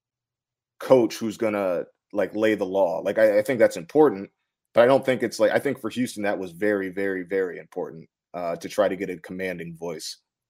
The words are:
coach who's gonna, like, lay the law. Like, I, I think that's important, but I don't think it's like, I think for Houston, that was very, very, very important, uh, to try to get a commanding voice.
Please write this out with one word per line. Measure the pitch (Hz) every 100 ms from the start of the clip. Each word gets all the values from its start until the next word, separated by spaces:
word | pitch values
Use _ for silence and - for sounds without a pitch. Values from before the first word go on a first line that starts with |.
| _ _ _ _ _ _ _ _
coach | - 131 110 -
who's | 113 98
gonna, | 110 104 95 85 - _ _
like, | 101 95 104
lay | 110 101
the | 95
law. | 98 90 85
Like, | 92 104
I, | 110 -
I |
think | - 123
that's | 107 92
important, | 82 147 147 95 98 _ _ _ _
but | -
I | 120
don't | 135 -
think | 123
it's | 117 -
like, | 107
I | 117
think | 143 123
for | 107
Houston, | 120 123 104
that | 101 92
was | 92
very, | 85 104 101 95
very, | 90 98 92
very | 85 98 90 82
important, | 82 92 78 80 - _ _
uh, | 87 87 85
to | 92
try | - 95
to | 95
get | 92
a | 87
commanding | - 92 95 87 85 82
voice. | 85 80 - - _ _